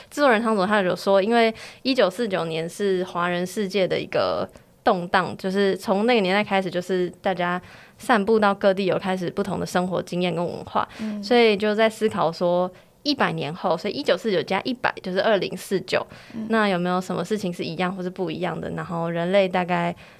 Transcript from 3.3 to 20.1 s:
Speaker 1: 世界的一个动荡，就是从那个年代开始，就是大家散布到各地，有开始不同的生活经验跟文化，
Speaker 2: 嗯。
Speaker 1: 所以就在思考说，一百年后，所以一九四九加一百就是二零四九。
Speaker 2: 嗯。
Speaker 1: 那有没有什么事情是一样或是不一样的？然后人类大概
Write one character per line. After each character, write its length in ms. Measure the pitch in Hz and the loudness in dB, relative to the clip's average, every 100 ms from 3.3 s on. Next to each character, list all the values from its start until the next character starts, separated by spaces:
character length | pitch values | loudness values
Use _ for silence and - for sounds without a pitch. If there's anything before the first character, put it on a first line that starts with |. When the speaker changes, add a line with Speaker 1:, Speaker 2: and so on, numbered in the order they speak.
| 175 180 | -2 -2
Speaker 1:
世 220 | 220 190 | -4 -2
界 180 | 196 175 | 0 0
的 140 | 160 | 0
一 60 | 151 | -2
个 420 | 139 92 85 95 - _ _ | 0 0 0 -4 -10 _ _
动 240 | - 190 175 | 0 0 2
荡， 280 | 190 156 202 | 0 0 -4
就 140 | 190 | -4
是 260 | 196 196 185 | 0 2 0
从 300 | - 196 233 | 0 0 2
那 80 | |
个 80 | 240 | 2
年 120 | 180 | 2
代 80 | 202 | 0
开 200 | 208 196 | 0 0
始， 80 | 190 | -2
就 100 | 175 | -4
是 300 | 180 185 180 - | -2 -2 -2 -2
大 140 | 202 | -4
家 260 | 175 175 175 - - - - | -2 -2 -4 -8 -20 -20 -8
散 260 | - 226 | 0 2
布 140 | 196 220 | 4 4
到 160 | 202 | 4
各 180 | 202 202 | 4 2
地， 140 | 190 185 | 4 2
有 120 | 160 | 0
开 160 | 196 | 0
始 140 | 190 170 | -2 -4
不 140 | - | -4
同 180 | 196 175 | -4 -4
的 60 | 170 | -2
生 200 | 180 185 | -2 0
活 140 | 175 | -2
经 220 | 175 175 | -4 -2
验 120 | 180 | -2
跟 80 | 165 | -2
文 220 | 175 - | -4 -6
化， 240 | - - - - | -6 -4 -4 -6
Speaker 2:
嗯。 220 | 220 208 | -8 -6
Speaker 1:
所 140 | 202 240 | 2 4
以 180 | 226 | 6
就 200 | 202 214 | 4 2
在 160 | 208 220 | 2 2
思 180 | 220 214 | 2 -2
考 240 | 208 160 | 0 -2
说， 380 | 165 175 175 180 - - _ | 0 2 2 0 -4 -20 _
一 120 | 294 | -2
百 180 | 277 190 | 0 0
年 220 | 160 139 | 0 -6
后， 200 | 170 185 165 | -4 -2 -2
所 120 | - | -2
以 40 | |
一 80 | 269 | -2
九 120 | 285 | 0
四 160 | 185 226 | 0 2
九 120 | 180 | 0
加 180 | - 190 | 0 -2
一 140 | - | -2
百 200 | 240 - - | -4 -4 -4
就 80 | 185 | -4
是 120 | 185 | 0
二 160 | 220 202 | 2 2
零 180 | 175 185 | 0 -6
四 240 | - 190 | -4 -4
九。 260 | - - - - - | 0 -2 -2 -12 -16
Speaker 2:
嗯。 120 | 226 220 | -10 -2
Speaker 1:
那 180 | 220 208 | 0 2
有 100 | 175 | 2
没 120 | 180 | 0
有 100 | 180 | -2
什 140 | 180 | -2
么 100 | 180 | -4
事 140 | 175 214 | -2 -2
情 120 | 180 | -4
是 140 | 175 | -6
一 120 | 165 160 | -6 -4
样 180 | 180 | -4
或 80 | 190 | -4
是 80 | 180 | -6
不 200 | 185 170 | -6 -6
一 100 | 156 | -4
样 200 | 175 165 | -4 -4
的？ 80 | 165 | -6
然 120 | 165 | -6
后 240 | 156 170 165 | -6 -4 -4
人 240 | 170 170 | -2 2
类 160 | 202 185 | 4 4
大 160 | 185 | 2
概 300 | 175 175 175 - - | 0 0 -2 -4 -12